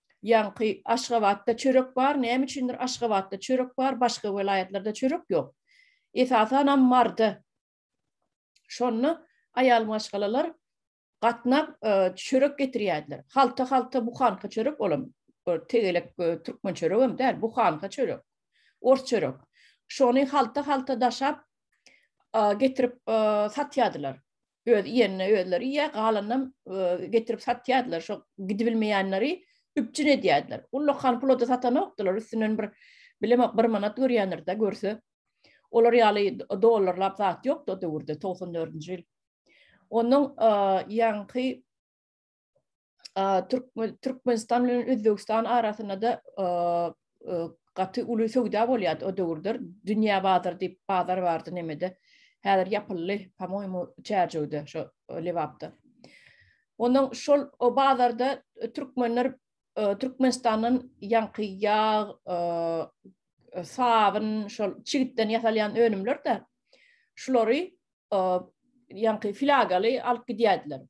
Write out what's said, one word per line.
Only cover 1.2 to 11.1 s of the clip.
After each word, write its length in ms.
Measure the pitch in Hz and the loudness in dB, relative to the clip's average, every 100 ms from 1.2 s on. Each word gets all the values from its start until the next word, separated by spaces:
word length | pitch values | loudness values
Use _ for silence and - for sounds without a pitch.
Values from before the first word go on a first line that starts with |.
| 202 202 - 233 | 2 2 -2 0
çörek 380 | 262 262 254 - | 4 2 2 0
bar, 260 | 269 294 | 0 0
näme 240 | 233 254 277 | 0 0 -2
üçindir 380 | 277 247 247 | -4 -6 -4
Aşgabatda 560 | 254 - 233 202 190 196 | -6 -4 0 0 -2 -8
çörek 380 | - 254 254 - | -2 -2 -2 -2
bar, 220 | 262 247 | -2 2
başga 280 | 247 - 208 | 0 0 -4
welaýatlarda 680 | 202 196 196 185 196 208 | -2 0 0 -2 -4 -6
çörek 360 | 214 262 339 - | -2 -2 -2 -2
ýok. 240 | 165 135 _ _ _ _ _ _ | -2 -2 _ _ _ _ _ _
Esasan 540 | - 254 240 220 269 277 | -2 2 4 4 2 4
am 240 | 269 254 | 4 6
bardy. 380 | 254 226 202 220 175 _ _ _ _ _ _ _ _ _ _ _ _ - | 6 4 2 0 0 _ _ _ _ _ _ _ _ _ _ _ _ -14
Şonu 580 | - 247 226 277 330 _ _ _ | -4 -2 0 -2 -2 _ _ _
aýal 320 | - 262 233 220 | 2 4 4 2
maşgalalar 680 | 214 - 202 202 247 330 - _ _ _ _ _ | -4 -6 -4 -2 -2 -2 -6 _ _ _ _ _